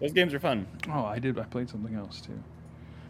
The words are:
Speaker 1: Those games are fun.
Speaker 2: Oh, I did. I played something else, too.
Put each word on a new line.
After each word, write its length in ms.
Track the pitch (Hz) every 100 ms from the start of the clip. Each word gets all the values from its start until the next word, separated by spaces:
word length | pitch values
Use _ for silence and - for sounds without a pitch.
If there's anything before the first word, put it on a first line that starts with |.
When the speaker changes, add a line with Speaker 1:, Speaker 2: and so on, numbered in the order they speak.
Speaker 1:
Those 100 | 147
games 200 | 160 180
are 60 | 139
fun. 280 | 165 117 95 - -
Speaker 2:
Oh, 140 | 151 110
I 120 | 110
did. 220 | 131 113
I 40 |
played 260 | 110 123 123
something 260 | 113 110 107
else, 260 | 98 -
too. 160 | - 53 - - - - - - -